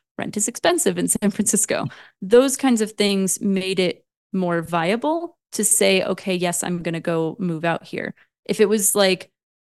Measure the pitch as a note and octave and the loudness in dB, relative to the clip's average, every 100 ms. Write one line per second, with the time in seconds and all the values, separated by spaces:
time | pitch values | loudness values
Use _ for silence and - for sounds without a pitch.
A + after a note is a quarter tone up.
0 | _ - - G#3+ G#3+ - E4 F4 G3 F3 | _ -10 -6 -4 -4 0 0 2 0 0
1 | F3 - G3+ - G3+ G3+ - - - - | -2 0 0 0 0 0 0 -2 -4 -10
2 | - _ F#3+ A#3+ C4+ C4+ C4+ A#3 G#3 - | -20 _ 4 6 6 2 0 2 0 0
3 | G3+ G3 F#3+ - G#3 F#3+ F#3+ F#3+ F3+ - | 0 2 0 0 0 0 0 0 0 -2
4 | _ _ _ F#3+ F3+ E3+ D#3+ E3+ E3+ A#3 | _ _ _ -2 0 0 0 -2 0 0
5 | D4 E4 E4+ - _ - G#3 - G3 F#3+ | 0 -2 -4 -14 _ -2 0 4 4 4
6 | - F3+ G3 F3+ F3 E3+ - F3 E3+ E3 | 0 -4 -4 -2 -2 -2 -4 -4 -4 -4
7 | E3 E3 D#3+ - F3+ D#3+ E3+ E3 - - | -2 -2 -2 -4 -4 -2 -2 -4 -6 -8
8 | - - _ _ - G3 G3+ A3 G3 G#3 | -8 -12 _ _ -6 0 2 4 2 2
9 | G3 F#3 - _ _ _ | 2 2 -6 _ _ _